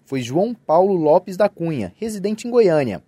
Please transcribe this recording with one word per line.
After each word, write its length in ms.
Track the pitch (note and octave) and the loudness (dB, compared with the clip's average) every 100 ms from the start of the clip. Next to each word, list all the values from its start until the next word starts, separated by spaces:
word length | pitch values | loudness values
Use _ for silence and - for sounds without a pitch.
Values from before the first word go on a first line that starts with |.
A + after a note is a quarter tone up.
| _ | _
foi 160 | C3+ | -8
João 320 | A#2+ C#3+ A3 | -4 -2 -2
Paulo 400 | A#3+ - D#3+ F#3+ | -6 0 2 2
Lopes 420 | F#3 D3+ E3+ F#3 F#3 | 2 4 2 2 0
da 140 | G#3 | -2
Cunha, 420 | - E3 D3+ F#2 - | -2 -6 -4 -6 -8
residente 520 | A3+ G#3+ F#3+ G#3+ A#3+ | -10 -6 -6 -6 -2
em 40 | |
Goiânia. 500 | B3 G3+ D#3 B2+ F2+ | 2 4 4 0 -4